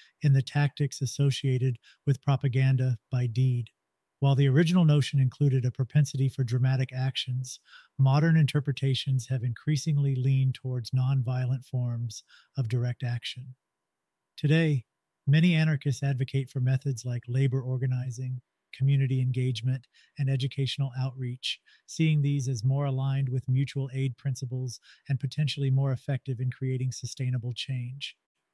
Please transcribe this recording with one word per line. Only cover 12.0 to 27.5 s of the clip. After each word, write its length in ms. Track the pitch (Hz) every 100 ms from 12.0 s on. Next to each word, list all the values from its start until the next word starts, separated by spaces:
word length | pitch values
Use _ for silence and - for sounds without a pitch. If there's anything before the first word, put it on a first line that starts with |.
| 117 - - - _ -
of 100 | 113
direct 360 | 123 123 -
action. 520 | 120 120 - 127 127 127 _ _ _ _ _ _ _ -
Today, 480 | 147 160 160 139 - _ _ _ -
many 300 | 151 180 160
anarchists 480 | 156 143 143 123
advocate 460 | 139 127 131 135 127
for 100 | 135
methods 460 | 127 131 143 123 123
like 180 | 120 -
labor 340 | 127 135 131
organizing, 800 | 127 127 131 127 123 117 131 127 - _ _
community 460 | - 135 139 135 131
engagement, 640 | 131 127 127 110 123 131 - _ _ -
and 120 | 135
educational 640 | 135 131 - 131 - 139 127
outreach, 640 | 131 131 123 123 - - _ _ _
seeing 340 | - 160 151
these 260 | 143 143 127
as 160 | 123
more 220 | 123 139 143
aligned 420 | 131 135 135 135
with 220 | 127 -
mutual 400 | 127 139 139 127
aid 220 | 131 135 123
principles 640 | 139 127 127 127 127 - - - -
and 100 | 135
potentially 500 | 135 - 151 - 135
more 220 | 131 139
effective 480 | 127 - 135 - 120
in 100 | 127
creating 400 | - 131 127 131
sustainable 640 | - 123 - 127 123 117